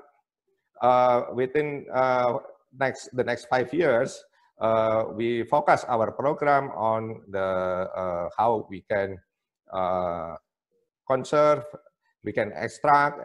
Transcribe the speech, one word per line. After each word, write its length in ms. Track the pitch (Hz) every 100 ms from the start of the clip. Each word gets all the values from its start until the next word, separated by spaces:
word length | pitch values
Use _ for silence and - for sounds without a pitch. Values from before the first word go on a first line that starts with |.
| _ _ _ _ _ _ _ -
uh, 440 | 120 127 123 123 - 117
within, 500 | 127 151 147 143 -
uh, 460 | 127 131 127 123 131 - - _
next, 360 | 131 131 - -
the 100 | 127
next 220 | 117 120 -
five 260 | 127 120
years, 460 | 156 160 117 131 - - _ _ _
uh, 460 | 110 113 110 110 113
we 300 | 104 117 120
focus 420 | 113 147 151 147 -
our 240 | 117 107
program 600 | - 131 151 147 139 139
on 480 | - 110 113 110 110 101
the, 100 | 95
uh, 880 | 95 92 92 90 92 - 92 87 85 -
how 260 | 113 110 -
we 100 | 95 -
can, 300 | 104 98 92 _ _ _ _ _
uh, 600 | 95 90 92 90 85 82 80 _ _ _ _ _ _ -
conserve, 580 | 131 - 151 147 147 - - _ _ _ _
we 100 | 104
can 180 | 117 104 78
extract, 640 | 120 - 151 143 143 147